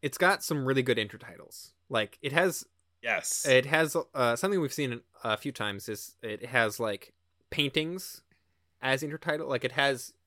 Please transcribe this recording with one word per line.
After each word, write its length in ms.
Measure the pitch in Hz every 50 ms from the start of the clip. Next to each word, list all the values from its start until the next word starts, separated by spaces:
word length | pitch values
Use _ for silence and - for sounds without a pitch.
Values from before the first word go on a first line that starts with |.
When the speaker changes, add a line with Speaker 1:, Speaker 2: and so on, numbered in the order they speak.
| -
Speaker 1:
It's 160 | 143 - -
got 240 | 180 180 196 - -
some 200 | - 165 147 131
really 160 | 131 135 135 127
good 140 | 127 120 110
intertitles. 720 | 107 104 - 107 - - 87 87 - - - - - - _ _ _ _
Like, 300 | 131 113 107 104 - -
it 120 | - 143 135
has 340 | 165 180 185 165 - - _ _ _ _ _ _ _ -
Speaker 2:
Yes. 420 | 117 113 - - - - - -
Speaker 1:
it 220 | 143 131 127 127
has, 280 | 135 123 156 160 151 - 170 - _ _
uh, 200 | 143 123 120 117
something 240 | 117 - 196 202 185 160
we've 100 | 135 -
seen 300 | - 143 131 120 117 - _ _ - -
a 140 | 117 107
few 160 | 107 - 143 123
times 380 | - 110 104 101 98 - -
is 260 | 107 101 - - - _ -
it 240 | 113 107 107 -
has, 340 | 120 123 127 117 110 104 -
like, 320 | 120 110 101 - - - _ _ _ _ _ _ _ _
paintings 720 | - - 147 139 - 156 156 160 175 190 - - - - _ _ _ _ _ _ _ _ _ _ _ _
as 220 | - 131 131 131 147
intertitle. 440 | 147 147 156 - 170 151 156 156
Like, 160 | 135 139 120 -
it 80 | 127 -
has 420 | 143 139 139 139 120 - - _ _ _